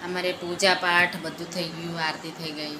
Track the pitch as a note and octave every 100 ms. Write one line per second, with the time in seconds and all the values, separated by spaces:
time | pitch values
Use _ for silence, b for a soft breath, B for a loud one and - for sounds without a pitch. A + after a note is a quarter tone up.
0 | F3 F3+ F3+ F3 F3 F3 F#3+ F3+ F3+ F3
1 | F3 F3 D#3 - E3+ F3+ E3 E3 E3+ E3+
2 | D#3+ D#3 E3 E3 D#3+ D3+ D3+ D3+